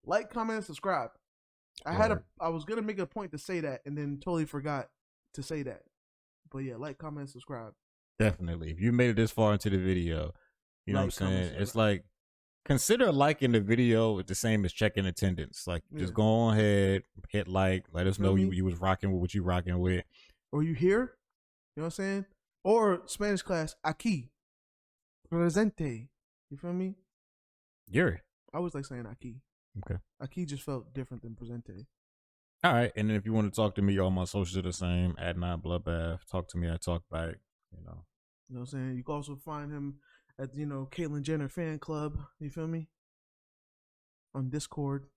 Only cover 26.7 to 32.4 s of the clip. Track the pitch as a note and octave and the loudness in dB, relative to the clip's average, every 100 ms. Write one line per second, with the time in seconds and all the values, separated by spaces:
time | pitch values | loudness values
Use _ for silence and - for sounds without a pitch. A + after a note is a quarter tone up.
26.7 | F3+ F#3+ G3 _ _ _ _ _ _ _ | -4 -6 -8 _ _ _ _ _ _ _
27.7 | _ - G#2 F3 E2+ _ _ _ D#3 F3 | _ -2 2 2 0 _ _ _ -6 -4
28.7 | C#3 C#3 B2 A2+ A#2 B2 B2+ _ _ _ | -6 -8 -10 -12 -14 -14 -16 _ _ _
29.7 | G2 - A2 - _ C3+ - E3 C#3+ - | -12 -6 -8 -8 _ -10 -6 -6 -6 -6
30.7 | C3 - C3 B2+ B2 A#2 A2 A2+ A#2+ - | -8 -8 -10 -10 -12 -14 -14 -12 -12 -12
31.7 | F#2 C3 _ _ _ _ _ | -18 -18 _ _ _ _ _